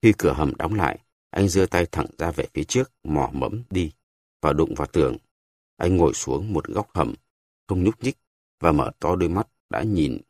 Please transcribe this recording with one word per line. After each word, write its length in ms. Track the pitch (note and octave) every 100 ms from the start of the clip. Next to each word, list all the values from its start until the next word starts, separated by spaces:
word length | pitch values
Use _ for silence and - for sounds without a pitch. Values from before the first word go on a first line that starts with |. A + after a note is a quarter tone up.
Khi 100 | A#2+ G#2+
cửa 140 | -
hầm 240 | C2+ D2+ -
đóng 180 | -
lại, 240 | G#2+ D#2+ - _ _ _
anh 180 | - G2
giơ 180 | F2+ F#2
tay 160 | F2 F2
thẳng 200 | - - -
ra 120 | E2
về 160 | C#2+ -
phía 100 | -
trước, 280 | D2+ B2 - _
mò 260 | - D2+ B1+
mẫm 300 | B1+ B1+ A2+ A#2+
đi 220 | F#2 E2 - _ _ _ _
và 120 | D#2
đụng 220 | D2 D#2+ -
vào 100 | C#2+
tường. 240 | F2 C#2 - _ _ _ _ _ _
Anh 200 | F2+ F#2
ngồi 180 | D#2+
xuống 380 | - - C2+ G#2
một 140 | F2+ -
góc 240 | - -
hầm, 200 | F#2+ B1+ - _ _ _ _ _
không 180 | F#2
nhúc 180 | F#2 A2
nhích 160 | B2 - _ _ _ _
và 120 | E2
mở 180 | D2+ C#2 -
to 180 | D2+ F2+
đôi 120 | F2
mắt 200 | F2 - _ _
đã 120 | -
nhìn 380 | A2 G2 D2+ - -